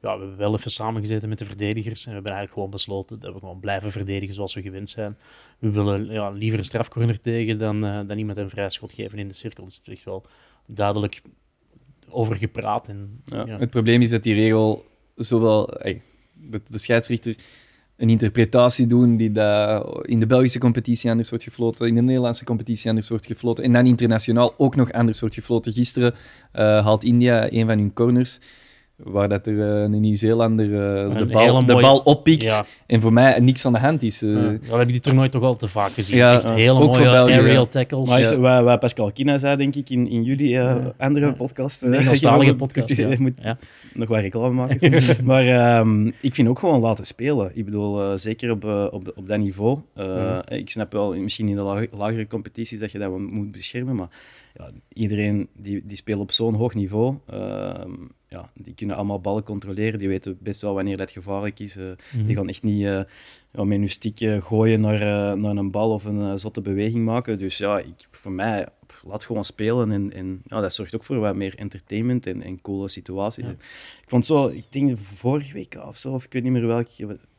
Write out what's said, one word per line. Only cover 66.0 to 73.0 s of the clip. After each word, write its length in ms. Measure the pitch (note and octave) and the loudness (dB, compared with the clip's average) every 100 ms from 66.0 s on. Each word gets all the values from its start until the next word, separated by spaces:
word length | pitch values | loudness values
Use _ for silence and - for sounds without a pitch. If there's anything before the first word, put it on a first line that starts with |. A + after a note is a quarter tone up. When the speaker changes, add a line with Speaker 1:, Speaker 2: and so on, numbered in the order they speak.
| G#2 | -4
Speaker 2:
een, 160 | G#2 | -6
eh, 100 | G2+ G2 | -6 -6
zotte 260 | G#2 G#2+ | -8 -8
beweging 440 | G2+ F#2+ G#2+ A#2 A2+ | -6 -4 -2 -2 -2
maken. 340 | A#2 B2 G#2 | -4 -4 -6
Dus 180 | F#2+ - | -6 -6
ja, 220 | G2+ G2+ | -4 -4
ik, 280 | - E2+ _ | -6 -18 _
voor 200 | - G2 | -20 -12
mij, 360 | F#2 G#2+ G#2 - _ _ | -6 -4 -4 -6 _ _
pff, 160 | - - | -20 -16
laat 180 | G#2+ - | -14 -8
gewoon 180 | A2 G2 | -8 -8
spelen. 460 | - G#2+ B2 A2 | -6 -2 0 -2
En, 220 | G2+ G2 | -2 -6
en 280 | F#2+ F#2 F#2 - | -8 -10 -12 -10
ja, 160 | A2 | -6
dat 120 | G2 | -4
zorgt 220 | - G2 A2+ | -6 -8 -12
ook 80 | |
voor 160 | - C3+ | -6 -4
wat 160 | G#2+ G2 | -2 -4
meer 200 | F#2+ - | -6 -8
entertainment 720 | G#2 F#2 _ G#2 A#2 B2 - | -14 -14 _ -6 -2 -2 -4
en, 140 | F#2 | -10
en 200 | - F#2 | -12 -14
coole 260 | - G2 G2 | -10 -8 -8
situaties. 540 | - | -10